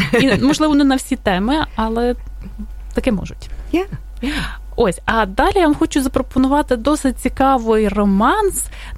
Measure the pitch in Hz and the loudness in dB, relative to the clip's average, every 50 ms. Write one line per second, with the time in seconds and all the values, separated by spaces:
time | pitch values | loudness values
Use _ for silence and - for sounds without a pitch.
0 | 180 - 247 233 262 269 202 147 226 277 302 - 311 311 294 285 285 269 262 262 | 0 2 2 4 4 4 4 4 4 2 2 4 2 4 4 4 4 4 2 2
1 | - - 262 - - 208 185 185 202 233 294 320 - - - - 220 226 226 233 | 0 -4 -6 -2 0 0 0 2 0 0 0 0 -2 -2 -4 -4 -2 -2 0 0
2 | 240 247 240 - - - - - - - - 214 208 - - - - - - 240 | 0 0 -2 -4 -8 -12 -12 -12 -12 -12 -12 -12 -12 -12 -12 -12 -12 -6 -4 -2
3 | - 262 214 175 - - - - - - - - - - - 339 381 - - - | 0 0 0 0 -4 -8 -10 -14 -12 -12 -12 -12 -6 -2 -2 -2 -2 -4 -8 -12
4 | - - - - 233 285 294 277 - - - - - - - - 233 185 165 - | -12 -14 -10 -8 -6 -4 -4 -4 -6 -6 -8 -12 -14 -8 -2 0 0 0 0 -2
5 | - - 226 226 214 190 190 - 294 381 392 392 339 294 294 - 330 320 - 294 | -2 0 0 0 0 0 0 2 2 2 4 4 4 4 4 2 0 0 0 -2
6 | 262 262 - 262 254 - - 254 262 262 285 294 294 - 254 226 220 285 302 - | -2 0 0 -2 -2 0 0 0 2 4 2 0 2 0 -2 0 2 0 0 2
7 | - 262 233 - - 240 - - 262 269 269 247 226 226 220 220 214 202 196 208 | 0 -2 -2 -2 -4 -4 0 2 2 2 2 2 2 2 2 2 2 2 2 2
8 | 208 202 190 190 226 269 370 440 415 381 - - - - - - - - - | 2 2 4 4 4 2 2 2 2 0 0 -2 -8 -10 -12 -14 -14 -12 -4